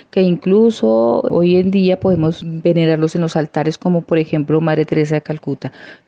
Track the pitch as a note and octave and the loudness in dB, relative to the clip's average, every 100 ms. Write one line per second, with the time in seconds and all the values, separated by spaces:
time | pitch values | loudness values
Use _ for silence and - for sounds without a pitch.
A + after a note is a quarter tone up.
0 | - - F#3 F3 F#3 G3+ A3+ A3 A3 A2+ | -6 0 0 0 0 2 2 2 0 2
1 | - - - E3+ F3 F3+ F#3+ G3 F#3 F#3 | 2 0 0 0 2 2 2 2 0 0
2 | F#3+ F3 D#3+ E3 E3 D#3+ F3 E3+ D#3+ D#3+ | 0 0 0 -2 -8 -4 0 2 2 2
3 | D#3+ F3 E3 E3 D3 D#3 D3+ D#3+ F3+ F3 | 0 -2 -2 -2 -4 -2 -4 -2 -2 -2
4 | E3 E3 D#3+ D#3 D3 D#3 D#3+ D#3 D3+ D#3 | 0 -2 0 -4 0 0 0 -2 0 -2
5 | D3+ D#3 - D#3 - C#3 B2 - - - | 0 -2 -4 -8 -8 -8 -10 -14 -20 -20